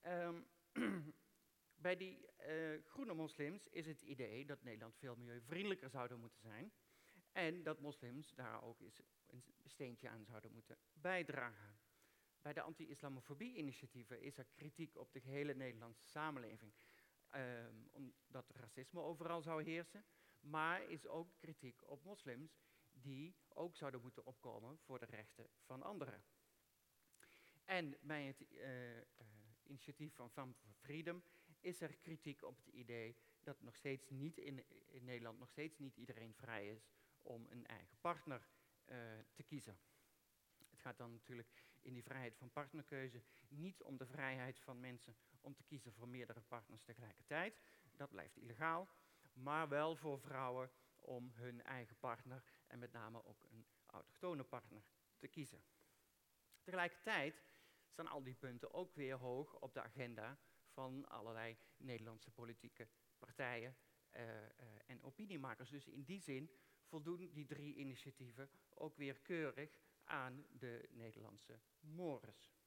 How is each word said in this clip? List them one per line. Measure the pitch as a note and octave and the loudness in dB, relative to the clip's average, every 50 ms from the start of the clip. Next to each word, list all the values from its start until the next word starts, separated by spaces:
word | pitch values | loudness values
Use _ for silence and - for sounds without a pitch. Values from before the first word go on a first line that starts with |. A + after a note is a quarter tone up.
Ehm, | - E3+ F3+ F3 F3 E3+ E3+ E3+ - - - - - _ - | 4 4 6 6 6 6 4 2 -2 -8 -14 -20 -20 _ 4
<clears throat> | - A#3+ A3 G3 F3+ D3+ D3+ D3+ - - - - - - - - - - _ - | 6 6 8 8 6 4 0 -4 -8 -14 -20 -20 -20 -20 -20 -20 -20 -20 _ -20
bij | - D3+ F3+ F#3 | 2 6 6 8
die, | F3 F#3+ F#3+ - - - - | 8 6 -2 -2 -6 -10 -14
eh, | - - - - D#3 D#3+ D#3+ D#3+ D#3 D#3 D#3 | -14 -6 -2 2 2 4 4 4 2 0 -2
groene | - - - C#4 A#3 F#3 | -6 -2 -2 0 2 4
moslims | D#3+ D#3+ D3+ - - D3 C#3+ F3 G#3 - - | 4 2 2 4 2 2 2 2 -2 -6 -4
is | - - D#3+ | -4 -2 -2
het | D#3 D#3 C3 | -2 -2 -4
idee | - - C#3+ B2 B2+ G#2+ G#2+ A#2+ C#3 | -4 -6 -2 0 0 0 0 -2 0
dat | C#3+ D3 B2+ - | -2 -2 -4 -2
Nederland | B2+ A2+ A2 A#2 A2+ A2+ - | -6 -4 -4 -4 -6 -8 -6
veel | - C3 A#2+ | -4 -4 -4
milieuvriendelijker | A#2+ B2 A#2+ A#2+ A#2+ A#2 A#2 D#3 F3 G3+ G#3 G3 - - C3 | -4 -4 -6 -6 -6 -4 -2 0 2 4 4 4 2 0 -4
zouden | A2+ C#3 B2 A#2+ B2 A#2 | 0 0 0 2 0 -4
moeten | A#2 A#2 - - | -6 -8 -10 -10
zijn | - A2+ G#2+ G#2+ D3+ G#3+ - - - - - - - - - F#3 - _ | -10 -8 -6 -4 -6 -6 -8 -14 -20 -20 -20 -20 -20 -20 -20 -20 -20 _
en | _ G3 F3+ D#3+ E3 F3+ E3 | _ 6 8 8 6 6 4
dat | D#3 D#3 D#3 | 2 2 2
moslims | C#3 D3 C#3 - - B2 A#2+ C#3 D#3 - - | 2 -2 -2 -2 -2 -2 -2 -2 -4 -6 -6
daar | - B2+ A#2 A2 G#2+ - | -4 -2 0 0 -2 -2
ook | A2+ A#2 - | -4 -6 -8
eens | - - - - - - _ _ _ | -10 -14 -14 -14 -18 -20 _ _ _
een | - - B2+ A#2+ - - - - | -14 -12 -12 -12 -14 -20 -18 -16
steentje | C#3+ - - D3+ B2+ A#2+ A#2 - B2 | -16 -6 -4 -2 -2 -2 -4 -4 -4
aan | A2 A2+ G#2+ | -4 -4 -6
zouden | G#2+ A#2+ G#2+ - A2+ | -6 -8 -8 -8 -8
moeten | A2 A#2 A2+ - - - - _ _ | -10 -10 -12 -12 -14 -14 -16 _ _
bijdragen. | - D3 F3+ F#3 F#3 E3 C3+ D3 C3+ B2+ A#2+ A2+ G2+ G#2 G#2 G#2 - - - - - - - - - - _ _ _ | 0 4 6 6 6 6 4 4 2 2 2 0 -2 -10 -12 -14 -16 -20 -20 -20 -20 -20 -20 -20 -20 -20 _ _ _
Bij | - D3 D3 | -4 -2 0
de | D#3+ | 0
anti-islamofobie-initiatieven | - - E3 - E3 D3 C#3+ C3+ - C#3+ C3+ C3 B2 - D3 C#3 G#3 B3 B3+ A3 D#3 C#3+ B2+ - - B2 - B2+ A#2 - B2+ A#2 | 0 0 -2 -6 -6 -6 -6 -4 -2 -4 -4 -4 -4 -6 -4 -4 -4 -4 -2 0 0 0 0 -2 -8 -10 -8 -10 -8 -6 -6 -4
is | - C#3 C#3 - | -4 -6 -6 -6
er | C3 | -10
kritiek | - - - D3 D3 - - E3 D3+ - | -10 -10 -8 -8 -8 -4 -4 -6 -6 -4
op | - - - | -8 -8 -6
de | - C#3 | -6 -8
gehele | A#2+ C3 C3+ C#3+ C#3+ D3 C#3 | -4 0 2 4 4 4 4
Nederlandse | B2+ C3+ B2+ A#2+ A2 A#2 A#2 A2+ - - | 2 2 0 -2 -2 -6 -8 -10 -10 -14
samenleving, | - - D#3 D3+ D#3+ D3 C3+ A#2+ A2 G#2 G#2+ - G#2 G2+ - - - - - - - - - - - | -6 0 2 4 4 4 2 0 -2 -6 -8 -10 -12 -14 -16 -20 -20 -20 -20 -20 -20 -20 -20 -18 -6
ehm, | - C3+ C3 B2 B2 A#2+ A#2 A#2 A2+ A2 A2+ - | -2 -2 0 0 0 -2 -4 -6 -8 -10 -12 -12
omdat | - - C#3 B2+ B2 - - - - C3+ B2 - | -10 -8 -8 -8 -8 -14 -20 -10 -8 -8 -8 -8
racisme | - - A#2 A2+ - - B2+ - - F3 | -10 -12 -12 -10 -8 -8 -8 -4 -2 0
overal | D#3 D3+ E3+ D3+ E3+ E3 E3+ E3+ | 2 2 2 2 2 4 4 4
zou | D3+ D#3+ E3 D#3 D#3 | 4 4 4 4 4
heersen, | D#3 D#3+ E3 E3+ - - G#3 G#3+ - - - - - - - | 4 4 2 2 0 -6 -14 -14 -16 -20 -20 -20 -20 -20 -14
maar | - C#3+ D3+ D#3+ D#3 D#3+ E3+ F#3 - - | -8 0 4 8 8 8 8 6 4 0
is | - D3+ - - | -2 -4 -2 0
ook | - E3 E3+ F3 - - | 0 0 0 -2 -6 -12
kritiek | - D#3+ D#3 - - B2+ A#2+ - - - | -8 -8 -8 -6 -6 -8 -8 -8 -8 -8
op | C#3 C3+ C3+ | -8 -8 -6
moslims | F#3 G#3 G3+ - C#3+ A#2+ A#2+ D3 D#3+ - - - - - - - - - C3 | -8 -8 -6 -4 -4 -4 -4 -4 -8 -10 -16 -20 -20 -20 -20 -20 -20 -18 -10
die | B2 C#3 C3+ C3 D3 E3+ F#3 - - - | -6 -4 -4 -2 -4 -4 -6 -12 -18 -10
ook | - - D#3+ F3 E3 | 0 0 0 0 0
zouden | - D#3+ C#3 B2+ B2 | 0 -2 0 0 0
moeten | A2+ B2+ - - A#2 | -4 -4 -8 -8 -8
opkomen | - B2+ - - B2+ A2+ A2 A2 A#2 D3 D#3+ | -8 -10 -8 -6 -4 -4 -4 -4 -6 -10 -10
voor | - - C3+ B2 | -8 -6 -6 -6
de | A#2+ | -4
rechten | A2 A2+ G#2+ G#2+ G#2 - - A2+ - - - | -4 -6 -6 -6 -8 -10 -14 -14 -14 -14 -20
van | - - C3+ C3 - | -8 -6 -6 -2 -2
anderen. | - G#3 F#3+ D3 B2+ G#2+ F#2 - - - - - - - - _ _ _ _ _ _ _ - - - - - - - - - - - - - _ | -2 0 0 -2 -2 -4 -8 -12 -18 -20 -20 -20 -20 -20 -20 _ _ _ _ _ _ _ -20 -20 -20 -20 -20 -20 -20 -18 -20 -20 -20 -20 -18 _
En | - F#3+ F#3 E3+ D3 C#3 - | 6 6 6 6 6 0 -2
bij | - C#3+ D#3 D3+ C#3+ | -2 0 2 2 2
het, | C3+ C3+ - C3 - | 0 -2 -4 -8 -12
eh, | - C3 A2 C3+ C3 B2 B2 A#2+ A#2 A#2 | -10 -6 -4 -2 -2 -2 -2 -4 -6 -8
eh, | - - - - A#2 A2 G#2+ G#2+ G#2 G#2+ A2 - _ | -10 -12 -16 -18 -16 -16 -14 -16 -16 -16 -18 -18 _
initiatief | - C#3+ C3 - - C#3+ - D3+ D3 - | -10 -10 -10 -8 -10 -6 -6 -6 -6 -4
van | - B2+ A#2+ | -6 -6 -6
Farm | - - C#3 C3 B2 | -2 -2 -2 -2 -4
for | - - G#2+ G2+ | -8 -14 -20 -18
Freedom | - - C3+ C#3+ D#3 E3 E3+ F3 F3+ F3 - - - - - D#3 - | -16 -8 -4 -2 0 2 2 0 0 -2 -12 -20 -20 -20 -20 -20 -4
is | - F3+ F3+ - | -2 -2 0 2
er | - D#3 D#3+ | 0 -2 -2
kritiek | - - E3+ E3 D#3 - D3+ C#3 - - | -4 -4 -4 -4 -2 -2 -2 -2 -2 -2
op | - B2+ - | -6 -6 -6
het | - - | -12 -14
idee | - - B2 A#2 A#2+ A#2 A2+ A2 A#2+ - - - - - - | -10 -8 -4 -2 0 0 0 0 -2 -6 -14 -20 -20 -10 -4
dat | - C#3+ - | -4 -4 -4
nog | - A#2 A2 | -4 -10 -10
steeds | - - C#3+ C3+ C3+ - - | 0 2 2 2 2 2 -4
niet | C3+ C3 C#3 D#3+ E3+ - | -2 2 2 0 0 0
in, | - C#3+ C#3 C3 - - - - - - | -4 -4 -4 -4 -6 -8 -14 -18 -18 -12
in | - C3 B2 | -10 -8 -4
Nederland | B2+ B2+ A#2+ A#2 A#2 A2+ - | -2 -2 0 0 -2 -4 -4
nog | B2 B2 | -8 -10
steeds | - - D3 D#3+ D#3 - | -4 -4 -4 -4 -2 -4
niet | C#3+ C3+ A#2+ | -6 -6 -6
iedereen | - A#2+ A#2 B2 A2+ A2+ A2+ G#2+ | -6 -8 -8 -6 -6 -6 -8 -8
vrij | - A#2 A#2 A2+ G#2+ G2+ G2+ | -8 -4 0 2 2 2 0
is | G#2+ A2 - - - - - - - - | -2 -4 -6 -14 -20 -20 -20 -20 -20 -14
om | - - B2 A#2 A#2 - | -8 -6 -6 -6 -6 -8
een | C3 B2 A#2 | -8 -8 -6
eigen | - A#2 G#2 F2 F2+ - - | -4 -6 -6 -6 -10 -14 0
partner, | - E3+ E3+ E3+ - - C#3 A#2+ - - - - - - - - - | 4 4 4 4 2 -2 -2 -2 -2 -8 -20 -20 -20 -20 -20 -20 -14
eh, | - B2+ B2 A#2 A2+ A2 A2 A2 - - | -10 -8 -6 -6 -6 -8 -10 -10 -14 -12
te | - - | -12 -8
kiezen. | - D#3 C#3+ - - G2+ F2+ - - - - - - - - _ _ _ _ _ _ - - - - | -4 -4 -4 -4 -4 -10 -12 -14 -20 -20 -20 -20 -20 -20 -20 _ _ _ _ _ _ -20 -20 -20 -20
Het | - B2 | -20 -8
gaat | - C3+ A2+ - | -4 -4 -4 -4
dan | B2 A#2 | -4 -6
natuurlijk | A#2 A2+ - - B2+ A#2+ A2+ - - - - - - - | -6 -8 -8 -8 -6 -6 -6 -8 -12 -20 -20 -20 -20 -14
in | - - B2+ | -8 -6 -6
die | B2 A#2 | -6 -4
vrijheid | - A#2+ C3 B2+ A#2+ A2+ | -2 -2 0 0 -2 -2
van | - B2 B2 | -4 -10 -4
partnerkeuze | - D3 D3 C3+ - D#3 C#3+ - - C3+ C3 C3 A#2 A#2+ A2 - - - - - | 0 0 0 0 -2 -6 -6 -2 -2 0 0 -2 -2 -6 -12 -12 -20 -20 -16 -10
niet | C#3+ C#3+ D#3+ F#3+ F#3 - | -6 -2 -2 -2 -2 -4
om | - - C#3 B2+ | -6 -4 -2 -2
de | C3 | -2
vrijheid | B2 C3 D3 C#3 C3 C3 C3 B2+ B2+ C3 - | -2 0 2 4 4 4 4 2 0 0 -2
van | - - C3 A#2+ | -6 -8 -6 -4
mensen | B2 B2+ B2 A#2 - - A#2 - - - - C3 | -4 -4 -4 -4 -8 -12 -14 -16 -18 -20 -20 -12
om | _ - C#3 | _ -8 -8
te | - - | -8 -8
kiezen | - D3+ C#3 A2 A#2+ G#2 | -8 -6 -6 -6 -6 -8
voor | - B2+ A#2+ | -6 -4 -2
meerdere | B2 B2+ B2 A2+ A2+ A2+ | -2 -2 -2 -2 -4 -8
partners | A2 - - A#2+ A2 - - A#2 - | -6 -4 -4 -4 -4 -4 -12 -12 -10
tegelijkertijd. | - A#2 A2+ A#2+ G#2+ - - - - D3 D#3 F3 G#3 G#3+ - - - - - - - - | -12 -10 -8 -8 -10 -10 -12 -2 4 6 6 6 6 4 -4 -16 -18 -20 -20 -20 -20 -6
Dat | - - C#3 | -4 -4 -2
blijft | - G2 D#2+ D2+ - - | -2 -4 -4 -4 -6 -10
illegaal, | - A#2 A#2 - D#3 D#3+ D#3+ E3+ F#3+ F#3+ - - - - - - - - - | -8 -8 0 6 8 8 10 8 6 2 -6 -18 -20 -20 -20 -20 -20 -18 -10
maar | B2+ B2+ C#3 D3 D#3 D#3+ D3+ | -2 2 6 8 8 8 10
wel | C#3 C#3+ D3+ D#3+ E3 | 10 10 10 10 8
voor | D#3 D#3 D#3 C#3+ C3+ | 6 4 2 2 2
vrouwen | B2 C#3+ C#3+ C3 C3+ B2+ B2 B2+ B2+ C3 - - - - - | 0 0 2 4 4 6 6 4 2 0 -2 -12 -20 -20 -20
om | - - - B2+ B2 B2 B2+ A#2+ | -14 -6 -2 -2 -2 -2 -2 -6
hun | A2+ A#2+ B2 A#2+ A#2+ - | -4 -4 -4 -4 -4 -2
eigen | - C3+ B2+ A#2+ A2 A#2 - | 0 0 0 -2 -4 -8 -2
partner | - B2+ A#2 A2+ - B2+ B2 C3 - - - - - - | 2 2 2 2 0 -6 -8 -8 -8 -12 -20 -20 -16 -10
en | - B2 | -8 -6
met | A#2+ A#2+ | -6 -6
name | - A#2+ A2+ G#2+ A2+ A#2 A2 | -4 -4 -4 -4 -4 -6 -8
ook | - G#2+ - - - | -8 -12 -14 -16 -16
een | A2+ A2+ A2 - - - - | -14 -14 -14 -16 -18 -20 -20
autochtone | - - - - - - - - F3+ F3 C#3+ B2+ | -10 -8 -8 -8 -8 -10 -2 0 2 2 2 0
partner | - - B2 - - - G#2+ G#2 - - - _ _ - - | 0 -2 -4 -4 -6 -12 -12 -14 -14 -20 -20 _ _ -20 -12
te | - C#3 | -12 -8
kiezen. | - - D3 B2 - - - - - - - - - - - - _ _ _ _ - _ - - - - | -4 -4 -4 -4 -4 -12 -16 -18 -20 -20 -20 -20 -20 -20 -20 -20 _ _ _ _ -20 _ -20 -20 -20 -14
Tegelijkertijd | - - F3+ F#3 F3 F3 F3 - - A3+ A3 F3+ C#3 D3 D#3 - - - - - - - - - - - | -6 2 8 8 8 8 8 2 4 8 8 10 8 8 4 0 -10 -18 -20 -20 -20 -20 -20 -20 -20 -16
staan | - - E3+ - | -4 -4 -2 0
al | - D3 C3+ | 0 0 0
die | B2+ B2+ | -2 -4
punten | - - C3 B2 A#2+ - - - | -2 -4 -4 -2 -2 -4 -2 0
ook | D#3 F#3 F3+ - | 0 -2 -2 -2
weer | D3+ C#3+ C3 C3+ | 0 2 2 2
hoog | B2+ B2 B2+ B2 B2+ D3+ D3+ - - | 2 2 2 4 4 2 0 -2 -4
op | - - - | -6 -2 0
de | C#3 | -2
agenda | - - - C#3+ C3 A#2+ A#2+ A2 G#2+ A2+ C3+ - - - - - - - - - | -2 -2 0 -2 -2 0 0 -2 -2 -2 -2 -6 -10 -20 -20 -20 -20 -12 -4 -2
van | C3+ C3 C3 C3+ C#3 - | 0 0 0 -2 -2 -2
allerlei | - A#2 G#2+ A2+ A2+ A2+ A2+ A2+ A2+ - - - - - | -4 -4 -2 -2 0 0 0 0 0 -4 -10 -20 -16 -10
Nederlandse | C3 C3 B2 A#2 A2 A2+ A2+ A2 - - | -4 -2 -2 -2 -2 -4 -8 -8 -10 -12
politieke | A#2 - A#2+ A#2 A#2 - - A#2+ - - A#2 G#2+ - - - - - _ | -10 -8 -6 -6 -6 -8 -10 -14 -8 -8 -10 -10 -10 -20 -20 -20 -16 _
partijen, | - - A#2 - C#3 B2 B2 A#2 A2+ B2 C3 - - - - - - - | -14 -14 0 4 4 4 6 4 0 -2 -6 -8 -16 -20 -20 -20 -20 -12
eh, | - - A#2+ A2+ A2+ A2 G#2+ | -6 -4 -2 -2 -2 -4 -6
eh, | A2 - - B2+ A#2 G#2+ G#2 - | -10 -12 -14 -14 -12 -12 -14 -10
en | - C3 A#2 - | -10 -10 -8 -6
opiniemakers. | - B2+ - G#3+ G3+ G3 D3+ C3+ C3+ A#2 - B2+ B2 | -8 -6 -6 -6 -2 -2 0 2 2 0 0 -2 -4
Dus | C3+ C#3+ C3+ - | -4 -6 -6 -6
in | - C#3 C#3 | -6 -6 -2
die | C3 F#3 G3+ | -2 -2 -2
zin | F3+ - C#3 C3 C#3+ D#3+ - - - - - - - | 0 2 2 2 2 -2 -8 -14 -20 -20 -20 -20 -14
voldoen | - - D#3+ D3 E3 F3 F3 F#3 F3 - | -4 -4 -2 2 2 2 2 0 -4 -2
die | D3 D3+ | -4 -2
drie | C3+ D3+ D3 C#3+ D3 D3 | -2 -2 -2 -2 -2 -2
initiatieven | - C#3 C3+ C3 A#2+ - C#3+ C3 - C3 B2 A2+ B2 C3+ C#3 - - - - | 0 0 -2 -2 -2 -6 -8 -8 -6 -8 -8 -6 -6 -8 -8 -8 -18 -20 -16
ook | - - - D#3 C#3+ | -6 -2 -2 -2 0
weer | - D3 C#3 C3 A#2+ | 0 0 0 0 0
keurig | - - F#3 E3 D#3 C#3+ - - C#3+ D#3 - - - - - - - | 0 2 4 6 6 4 4 2 -2 -4 -6 -14 -20 -20 -20 -20 0
aan | - - D3+ C3 B2+ B2 C3+ D3 - | 2 4 4 4 2 0 -4 -8 -8
de | - B2 C3 B2 A#2 A#2 - - | -8 -4 -2 -2 -2 -2 -4 -8
Nederlandse | A#2+ A#2+ A#2 A2+ G#2 G#2+ G#2+ A2 G#2 G2+ - - A2+ A2+ - - _ _ | -8 -6 -6 -6 -6 -8 -10 -10 -10 -12 -12 -12 -14 -14 -14 -20 _ _
mores. | - D3+ D#3 E3 F3+ E3+ C#3+ A#2 - G#2+ G#2 - - - - - - | -10 -8 -2 2 2 2 2 2 -2 -8 -12 -12 -16 -20 -20 -20 -20